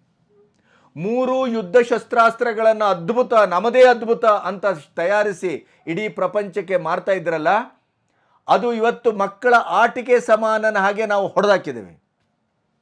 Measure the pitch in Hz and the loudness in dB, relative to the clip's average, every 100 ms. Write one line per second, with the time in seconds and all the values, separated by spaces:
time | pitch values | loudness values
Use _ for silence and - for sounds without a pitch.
0 | _ _ _ _ _ _ _ _ _ 139 | _ _ _ _ _ _ _ _ _ -10
1 | 190 247 254 262 262 226 180 240 240 226 | -6 -2 -2 -2 -2 -4 0 2 2 -2
2 | - 240 226 226 240 214 220 214 208 180 | -2 2 2 2 -4 0 0 2 0 -2
3 | 165 233 254 233 196 175 226 254 254 240 | -2 -2 2 2 2 2 2 6 6 6
4 | 220 233 233 202 180 196 202 165 - - | 0 0 2 2 -2 -4 -4 -4 -8 -6
5 | 170 208 208 175 185 131 - _ - 165 | 0 0 -2 -4 -6 -8 -12 _ -8 -6
6 | 214 - 185 208 202 196 180 180 160 180 | -6 -4 -4 -4 -6 -8 -4 -4 -2 -4
7 | 175 190 165 160 156 208 254 _ _ _ | -2 -4 -4 -2 0 -2 -2 _ _ _
8 | _ _ _ _ - 180 240 233 226 233 | _ _ _ _ 0 0 0 -2 -2 0
9 | 240 208 196 196 247 233 190 180 233 254 | -2 -2 -4 -2 2 2 2 0 0 0
10 | 233 240 233 220 220 220 220 208 196 208 | 0 0 2 2 2 0 0 0 0 -2
11 | 214 202 190 - 202 185 170 120 92 - | -2 -2 -2 0 2 2 -2 -12 -14 -20
12 | _ _ _ _ _ _ _ _ | _ _ _ _ _ _ _ _